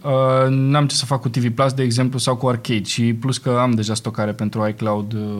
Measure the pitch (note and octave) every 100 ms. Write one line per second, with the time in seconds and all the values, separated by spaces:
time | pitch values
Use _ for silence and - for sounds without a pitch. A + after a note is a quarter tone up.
0 | C#3+ C3 C3 C3 C3 C3+ C3+ D3 C#3+ -
1 | B2 C3+ C3+ A#2 A#2+ A2+ C3+ C3 B2+ A#2
2 | B2+ B2+ C3+ B2 C3 A#2 B2 A2 G2+ -
3 | A#2 A2+ C3 B2+ C3+ B2 B2+ A2+ G#2+ G#2
4 | A2+ A2+ G#2+ G#2 G#2+ A2 G#2+ G#2+ A2 G#2
5 | G#2 G#2+ G#2 G#2